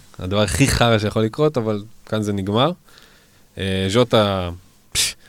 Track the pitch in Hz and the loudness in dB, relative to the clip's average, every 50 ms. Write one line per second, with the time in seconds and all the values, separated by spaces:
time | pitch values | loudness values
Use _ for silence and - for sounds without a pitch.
0 | - - - - 92 90 101 104 104 101 - - 139 120 - - 120 117 113 104 | -14 -20 -14 -10 -6 -2 0 0 0 0 2 2 2 2 2 2 2 4 2 2
1 | 107 101 - 113 110 110 - - 151 156 151 127 110 110 107 101 104 107 - - | 0 0 0 0 0 0 0 0 0 0 0 0 -2 -2 -4 -4 -6 -12 -20 -18
2 | - - 110 110 104 104 101 98 95 101 104 117 135 165 180 - _ - - - | -10 -6 -4 -4 -2 -2 -2 -2 -2 0 0 2 2 0 -2 -4 _ -20 -20 -20
3 | - - - - _ _ _ _ - _ - 95 95 95 95 95 95 95 98 123 | -20 -20 -20 -20 _ _ _ _ -20 _ -10 -8 -4 -4 -2 -2 0 2 2 2
4 | 123 - 127 113 104 101 98 95 90 87 87 90 - - _ _ _ _ - - | 2 4 4 2 4 2 0 -2 -2 -4 -8 -10 -14 -20 _ _ _ _ -4 -4
5 | - - - - - | -4 -4 -6 -10 -20